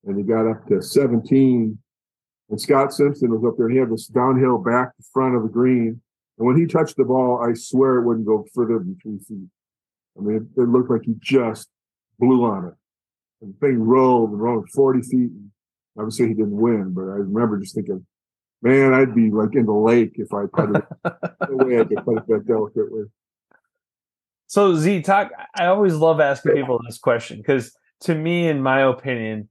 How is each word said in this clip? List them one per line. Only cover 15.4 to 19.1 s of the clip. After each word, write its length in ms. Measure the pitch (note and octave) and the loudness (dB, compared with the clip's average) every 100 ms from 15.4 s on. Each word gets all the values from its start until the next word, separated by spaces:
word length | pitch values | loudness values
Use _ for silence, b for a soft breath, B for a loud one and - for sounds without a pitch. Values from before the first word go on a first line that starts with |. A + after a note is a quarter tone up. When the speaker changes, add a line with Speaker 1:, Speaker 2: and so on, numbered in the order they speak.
| G2+ _ _ _ _ - | -20 _ _ _ _ -12
Speaker 1:
obviously, 300 | G#2+ G#2 A#2+ | -10 -2 0
he 60 | |
didn't 220 | A2 G#2 G#2 | 0 -2 0
win, 360 | A2+ A2 F#2+ | 0 0 -2
but 80 | F#2 | -6
I 140 | F#2+ G2 | -6 -6
remember 420 | G2 G#2 A#2 G#2 | -4 -2 0 -2
just 160 | G2 | -6
thinking, 320 | - G2 F#2+ - _ _ _ _ _ | -10 -8 -8 -10 _ _ _ _ _
"Man, 320 | A#2 C3+ C3+ | 2 4 4
I'd 200 | C3 C3 | 4 4